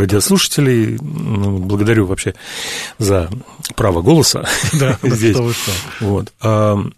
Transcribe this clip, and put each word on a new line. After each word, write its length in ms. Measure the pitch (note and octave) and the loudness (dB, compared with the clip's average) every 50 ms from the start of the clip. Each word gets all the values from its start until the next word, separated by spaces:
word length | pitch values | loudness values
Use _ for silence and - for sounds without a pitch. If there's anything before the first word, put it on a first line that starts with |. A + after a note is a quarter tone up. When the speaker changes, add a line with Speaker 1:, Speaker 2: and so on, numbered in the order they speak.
| G2+ | 2
Speaker 1:
радиослушателей. 920 | F2+ G2+ G2+ - - G3 F#3+ - - - - C#3+ C3 B2 A#2 A2 A2 A2+ A#2 | 2 2 2 2 2 2 2 2 0 0 0 2 2 4 2 2 0 -2 -4
Ну, 580 | D3 D3 D#3 G#2 - - A2 G2+ G2+ G2+ G2 F#2+ | -6 -8 -8 -6 -4 -4 -2 -2 0 0 -2 -2
благодарю 480 | F#2 F#2+ G#2 G2+ G#2 A2 A#2 A2 G2+ | -2 -2 0 0 2 4 4 4 2
вообще 280 | F2+ F#2+ - - G2 - - - - - - - - - - - - - - | 2 0 -4 -4 -6 -6 -8 -10 -14 -12 -10 -10 -8 -8 -8 -10 -10 -8 -4
за 280 | A2+ G2 G2 F#2 E2 E2 G2+ B2+ - - - - - - - | 0 2 2 2 0 -2 -4 -10 -12 -14 -16 -14 -14 -10 -6
право 280 | - A2 G2+ F2 E2 E2 | -2 0 0 0 2 4
голоса 440 | A#2+ E3 D#3+ C3 - - - - - - - - | 4 4 4 4 4 2 0 0 -2 -4 -2 -2
<laughs> 100 | - - D3+ | -2 0 0
Speaker 2:
Да, 180 | C#3 C3 - - - | 0 0 0 0 0
да, 60 | C3 | 0
Speaker 1:
здесь. 260 | C3 A2 A2+ A#2 G#2 | 0 2 2 2 2
Speaker 2:
что 80 | C3 A#2+ | 2 0
вы, 100 | A#2+ A#2 | -2 -2
что. 200 | - - A2 G2 F2+ - - - - | -4 -4 -4 -4 -6 -6 -10 -8 -6
Speaker 1:
Вот. 340 | A2+ G2+ G2+ F#2 G#2 - - _ | -2 -2 -2 -2 -4 -6 -8 _
А, 380 | - A2 A2 G#2+ G#2+ G#2 G#2 G2+ F2 - - | -2 0 2 2 2 2 2 0 -2 -4 -8